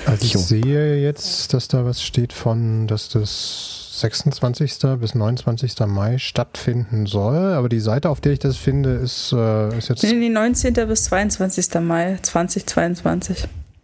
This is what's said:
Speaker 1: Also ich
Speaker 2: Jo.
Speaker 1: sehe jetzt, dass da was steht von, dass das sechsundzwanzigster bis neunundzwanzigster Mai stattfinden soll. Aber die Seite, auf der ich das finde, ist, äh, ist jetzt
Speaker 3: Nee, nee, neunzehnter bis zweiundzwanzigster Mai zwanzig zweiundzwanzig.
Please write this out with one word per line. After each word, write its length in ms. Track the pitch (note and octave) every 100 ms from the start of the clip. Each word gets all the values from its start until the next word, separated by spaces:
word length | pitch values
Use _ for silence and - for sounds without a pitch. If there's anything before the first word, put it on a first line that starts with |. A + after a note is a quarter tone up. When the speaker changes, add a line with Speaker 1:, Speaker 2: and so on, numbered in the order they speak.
Speaker 1:
Also 200 | D3 A2
ich 80 | A#2
Speaker 2:
Jo. 60 | G2
Speaker 1:
sehe 560 | F2+ A2 B2+ D3 D3+ C#3+
jetzt, 580 | C#3+ D3 - - -
dass 140 | B2+ -
da 160 | C3
was 180 | B2 A#2+
steht 300 | - - A#2+
von, 560 | - A#2 A2+ A2+ A2 A2
dass 200 | G#2+ -
das 920 | A2+ G#2 - - - - - - -
sechsundzwanzigster 960 | A2+ - D3+ - B2 B2 D3 - C3+ B2+
bis 180 | A2+
neunundzwanzigster 720 | A#2 G#2+ B2 - A2+ B2 - G#2
Mai 320 | G2 G#2 B2+
stattfinden 880 | - - - - - A#2+ G#2+ A2 G2+
soll. 480 | G#2 G#2 D#3 F#3+
Aber 140 | D#3+ A#2+
die 100 | A2+
Seite, 320 | G#2+ B2 E3
auf 100 | C3+
der 120 | D3
ich 80 | C#3
das 160 | C#3 B2+
finde, 380 | - C#3 C3+
ist, 380 | B2+ B2+ - -
äh, 460 | B2 A2+ G#2+ G#2+ A2+
ist 100 | -
jetzt 120 | A#2
Speaker 3:
Nee, 100 | G#3
nee, 160 | A#3 A#3
neunzehnter 580 | A3 A#3 B3 B3+ A#3+ A3
bis 180 | A3
zweiundzwanzigster 760 | - F#3 G#3 - F#3+ F#3 F3+ E3+
Mai 380 | E3+ E3+ F3 F#3+
zwanzig 440 | - E3+ F3+ F#3+ -
zweiundzwanzig. 800 | - E3+ F3 - F3 - F3+ - - - -